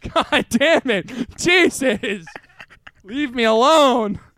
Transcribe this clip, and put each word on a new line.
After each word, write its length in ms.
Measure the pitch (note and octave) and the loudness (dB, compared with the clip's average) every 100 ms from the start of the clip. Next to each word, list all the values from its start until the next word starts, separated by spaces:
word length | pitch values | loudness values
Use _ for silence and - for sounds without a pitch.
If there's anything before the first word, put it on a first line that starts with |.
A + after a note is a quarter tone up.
| - | -6
God 320 | - C4+ D4 A3 | -4 -2 -2 -2
damn 420 | A#3 C#4+ D#4+ C4 | -2 2 0 0
it. 460 | G#3 D#3 A#3+ A#3+ - | -4 -4 -10 -12 -6
Jesus. 880 | - F4+ E4+ - C4 G#3 C4 A3 D#3+ - _ _ - - - _ | 0 2 2 0 -4 -2 -4 -10 -12 -20 _ _ -20 -20 -20 _
Leave 300 | - B3 D4 | -14 -6 -6
me 100 | B3 | 0
alone. 760 | A3+ A3 B3+ D#4+ C#4+ A#3+ G#3+ G3+ - | 0 2 4 4 4 2 -2 -6 -12